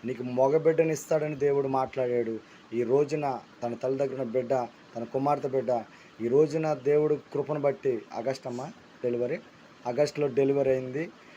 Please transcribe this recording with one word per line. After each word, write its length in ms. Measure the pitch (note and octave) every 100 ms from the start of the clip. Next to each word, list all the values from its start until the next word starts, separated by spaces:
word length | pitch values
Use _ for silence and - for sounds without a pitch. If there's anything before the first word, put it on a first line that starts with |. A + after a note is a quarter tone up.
| A#2
నీకు 180 | A#2+
మగ 340 | B2 B2+ C3+ D#3
బిడ్డని 360 | D#3 D#3+ D#3+
ఇస్తాడని 420 | D3+ - D#3 D3+ C#3+
దేవుడు 320 | C#3+ C#3 C#3
మాట్లాడాడు. 720 | C3+ C3 C3+ B2 A#2+ A2+ A2 - - -
ఈ 100 | A2+
రోజున 560 | A#2 C#3 C#3+ D3+ C#3+ A#2+ - -
తన 100 | A#2+
తల్లి 240 | A#2 C3 C3+
దగ్గర 240 | C3+ C3
ఉన్న 100 | B2
బిడ్డ, 220 | B2+ A#2+ C3 A#2+ - - A#2
తన 80 |
కుమార్తె 440 | A#2 C3+ C#3+ C#3+ C3+
బిడ్డ, 360 | C3 A#2 A#2+ G#2+ - - -
ఈ 60 | A#2
రోజున 460 | C3+ D#3 D#3+ D#3
దేవుడు 460 | C#3 B2+ D3 D3+ C#3+ -
కృపను 260 | C#3+ C3+ D3+
బట్టి 420 | C#3 C3+ C3+ A#2 -
ఆగస్ట్ 340 | A2 A#2 C3 B2+
అమ్మ 220 | A#2+ D3 - - -
డెలివరీ, 360 | B2 A#2+ B2 E3 - - - - B2
ఆగస్టులో 400 | A#2+ D3 - C#3+
డెలివరీ 440 | B2+ C#3 C#3 C3+
అయింది. 400 | C3 B2+ C3+ F3 - -